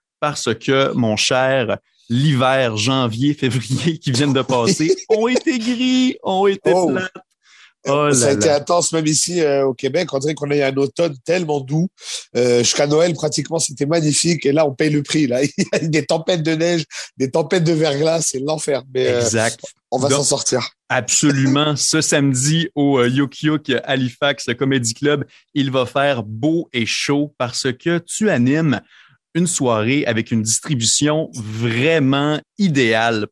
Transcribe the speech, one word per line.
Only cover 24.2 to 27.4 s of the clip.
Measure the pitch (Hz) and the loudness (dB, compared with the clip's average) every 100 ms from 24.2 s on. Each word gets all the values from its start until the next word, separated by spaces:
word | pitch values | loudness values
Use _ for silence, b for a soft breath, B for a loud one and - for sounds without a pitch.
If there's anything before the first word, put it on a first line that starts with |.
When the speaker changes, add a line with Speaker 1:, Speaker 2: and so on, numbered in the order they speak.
| 143 139 - 117 | -2 -2 -4 -2
Speaker 1:
Comedy | 135 135 117 | 0 0 -2
Club, | 110 143 147 - b b | -2 0 0 -2 b b
il | 147 135 | -2 0
va | 131 123 | 0 0
faire | 139 143 123 | 0 0 0
beau | 104 110 151 165 - | -4 -2 0 0 -2
et | 123 | -4
chaud | 110 - - 143 147 | -2 -2 0 0 -2
parce | - | -4